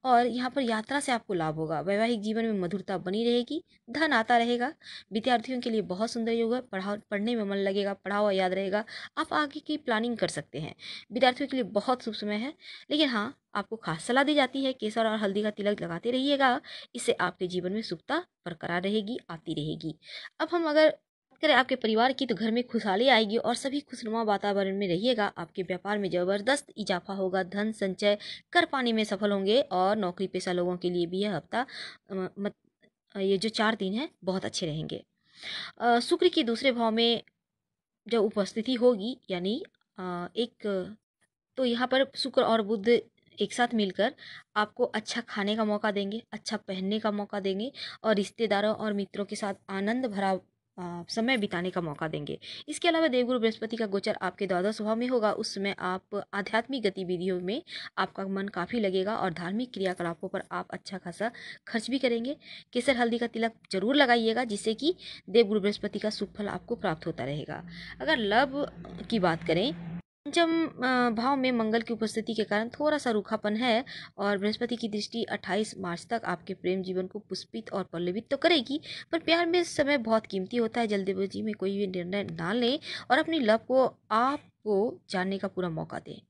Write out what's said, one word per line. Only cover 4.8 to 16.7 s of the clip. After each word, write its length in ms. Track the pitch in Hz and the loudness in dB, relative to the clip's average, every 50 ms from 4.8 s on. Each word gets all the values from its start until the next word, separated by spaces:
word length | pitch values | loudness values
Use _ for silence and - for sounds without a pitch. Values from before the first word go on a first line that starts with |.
| - - - - - _ 190 | -18 -18 -18 -18 -16 _ -4
विद्यार्थियों 480 | 220 214 262 247 233 226 - 262 247 | -2 2 2 2 2 2 -2 -6 -4
के 80 | 240 247 | -2 0
लिए 120 | 220 220 | 0 0
बहुत 300 | 185 175 180 180 220 233 | 0 -2 -2 -2 -2 -2
सुंदर 200 | - 233 226 226 | -2 -2 -2 0
योग 220 | 233 233 226 226 240 | 0 2 2 0 0
है, 80 | 254 | -2
पढ़ा-, 400 | 247 - - 190 190 202 208 208 - _ | -4 -6 -6 -4 -2 -2 -4 -6 -6 _
पढ़ने 240 | 214 202 208 226 247 | -4 -2 0 0 0
में 80 | 233 208 | 0 0
मन 140 | 196 196 | -2 0
लगेगा, 360 | 196 196 196 196 202 196 196 196 | 0 0 0 0 0 0 -2 -4
पढ़ा 240 | - _ 190 202 | -6 _ -2 0
हुआ 140 | 208 214 208 | 2 4 4
याद 220 | 196 190 185 185 185 | 4 4 2 2 2
रहेगा, 320 | 190 196 190 190 208 220 - - - - - _ | 0 0 0 -2 -2 -2 -4 -12 -14 -14 -10 _
आप 160 | 277 311 - - | -6 -4 0 2
आगे 260 | 311 302 285 - 311 | 0 0 0 -4 -10
की 180 | - - 302 | -6 -6 -6
प्लानिंग 400 | 294 - - 226 214 226 240 233 | -4 -2 0 0 0 0 -2 0
कर 100 | 214 190 | 0 -2
सकते 320 | 165 - 151 147 _ - 139 | -2 -2 -6 -10 _ -10 -8
हैं। 160 | 160 - - _ - - - - - _ | -8 -8 -12 _ -16 -16 -16 -16 -16 _
विद्यार्थियों 380 | 208 233 262 254 247 - 294 269 | 2 6 6 6 6 4 -4 -2
के 80 | 269 | 0
लिए 60 | 262 240 | -2 -2
बहुत 400 | 180 208 202 - - 254 247 - | 0 0 0 2 2 0 0 0
शुभ 100 | 233 214 | -8 -8
समय 220 | - 208 208 208 | -6 -4 -4 -2
है, 180 | 208 233 277 320 _ - - - - - _ | -2 -4 -6 -8 _ -18 -18 -18 -18 -6 _
लेकिन 180 | 277 302 320 269 | 2 2 2 4
हाँ, 320 | 240 214 208 247 294 _ _ _ - | 2 0 -2 -2 -6 _ _ _ -6
आपको 200 | 208 196 _ 226 | -6 -6 _ -8
खास 280 | 220 - 180 160 165 - | -6 -4 -4 -4 -4 -2
सलाह 200 | - 247 269 285 | 2 4 4 4
दी 120 | 277 302 | 4 4
जाती 280 | 285 269 254 269 277 269 | 4 2 2 0 -2 -2
है 100 | 262 262 | -2 -2
केसर 340 | - - 214 220 233 226 | -2 -4 -4 0 0 0
और 100 | 220 214 | 0 0
हल्दी 240 | 220 214 196 196 208 | 0 0 0 0 0
का 80 | 208 214 | 0 -2
तिलक 320 | 208 - 202 202 208 202 | -2 0 0 0 0 0
लगाते 300 | - 170 165 165 - 233 | -4 -6 -6 -4 -2 0
रहिएगा, 500 | 240 262 262 285 285 269 277 254 240 294 - - | 0 2 2 2 4 4 4 4 4 2 -2 -10